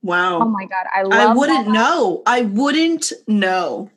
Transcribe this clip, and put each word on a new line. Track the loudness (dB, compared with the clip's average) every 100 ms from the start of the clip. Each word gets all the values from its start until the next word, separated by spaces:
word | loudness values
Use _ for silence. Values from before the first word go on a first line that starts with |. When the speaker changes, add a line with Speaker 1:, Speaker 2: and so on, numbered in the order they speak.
Speaker 1:
Wow. | -2 0 0 0
Speaker 2:
Oh | 0
my | -2 -6
God, | -8 -4
I | -2
Speaker 1:
I |
Speaker 2:
love | 2 4 4 4
Speaker 1:
wouldn't | 2 0 2
Speaker 2:
walnuts. |
Speaker 1:
know. | 2 2 2 0 0 0
I | 0
wouldn't | 0 0 0 0 0 -2 -6 -10 -2
know. | 0 0 -2 -4 -6 -10